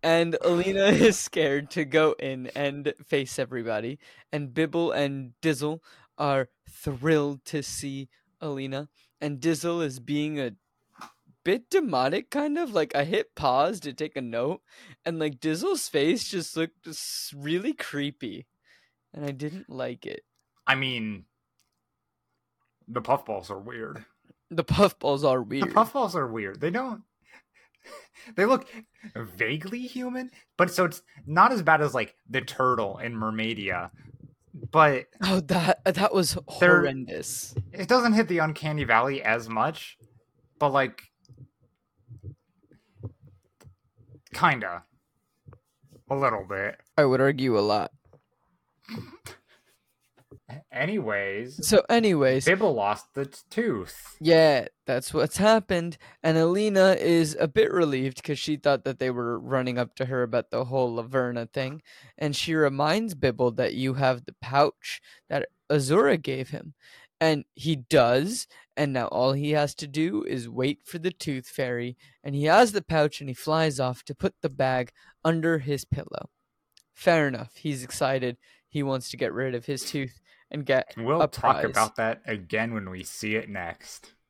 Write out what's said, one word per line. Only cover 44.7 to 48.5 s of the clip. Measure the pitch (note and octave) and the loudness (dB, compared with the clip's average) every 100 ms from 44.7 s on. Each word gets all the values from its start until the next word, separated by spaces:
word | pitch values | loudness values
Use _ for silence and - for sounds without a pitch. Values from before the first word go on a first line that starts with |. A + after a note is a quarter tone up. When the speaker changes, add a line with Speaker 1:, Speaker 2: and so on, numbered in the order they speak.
| E2+ _ _ _ _ _ _ - - _ _ _ - _ | -10 _ _ _ _ _ _ -20 -20 _ _ _ -20 _
Speaker 2:
A | C#3 | 0
little | C3+ G#2+ F#2+ | 0 0 -6
bit. | F#2+ G2+ - _ - | -6 -6 -8 _ 2
Speaker 1:
I | |
would | C#3 B2+ | 4 6
argue | C3+ D3 C3 G#2+ | 4 2 2 2
a | |
lot. | G#2 G#2 - _ _ _ _ _ _ | 2 0 -2 _ _ _ _ _ _